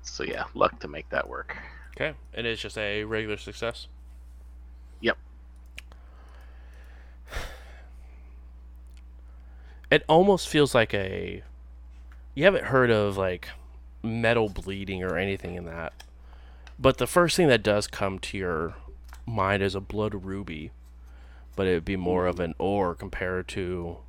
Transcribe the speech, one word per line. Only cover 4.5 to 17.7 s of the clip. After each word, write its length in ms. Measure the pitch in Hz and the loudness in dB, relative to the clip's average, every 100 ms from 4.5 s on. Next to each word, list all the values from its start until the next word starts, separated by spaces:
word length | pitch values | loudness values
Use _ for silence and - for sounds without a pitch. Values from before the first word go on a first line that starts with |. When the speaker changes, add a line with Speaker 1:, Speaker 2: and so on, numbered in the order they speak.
| - - - - - | -18 -18 -18 -20 -2
Speaker 1:
Yep. 160 | 110 - - - - - - - - - - - - - - - - - - - - - - - - - - - - - - - - - - - - - - - - - - - - - - - - | 0 0 -6 -20 -20 -20 -18 -18 -18 -18 -18 -20 -20 -20 -18 -18 -18 -18 -18 -18 -20 -20 -10 -8 -8 -12 -16 -18 -18 -18 -18 -18 -18 -18 -18 -18 -18 -18 -18 -18 -18 -20 -18 -18 -18 -18 -18 -18 4
Speaker 2:
It 120 | 151 - | 4 8
almost 400 | 160 196 185 - | 8 8 6 4
feels 280 | 156 143 123 | 4 6 6
like 180 | 110 | 6
a, 500 | 101 95 92 90 92 - - - - - - - - - - | 2 0 -4 -6 -8 -12 -18 -18 -18 -18 -18 -18 -18 -12 6
you 80 | |
haven't 220 | 175 185 - | 6 6 4
heard 260 | 131 123 | 6 8
of, 260 | 110 104 98 | 6 4 2
like, 320 | 95 90 - - - - - - | 0 0 -6 -14 -16 -18 -18 -8
metal 440 | 113 113 113 117 107 | -4 2 4 4 2
bleeding 540 | 90 92 98 98 95 | -2 -6 -6 -4 -2
or 140 | 92 85 | -2 0
anything 380 | 98 98 92 87 | 0 -2 -4 -8
in 100 | 85 | -8
that, 280 | 82 82 - - - - - - - - - | -8 -8 -10 -20 -20 -20 -18 -18 -18 -18 2
but 200 | 131 135 | 4 4
the 80 | 123 | 2
first 280 | 185 175 - | 4 4 6
thing 120 | 165 | 6
that 160 | 117 | 6
does 240 | 104 | 6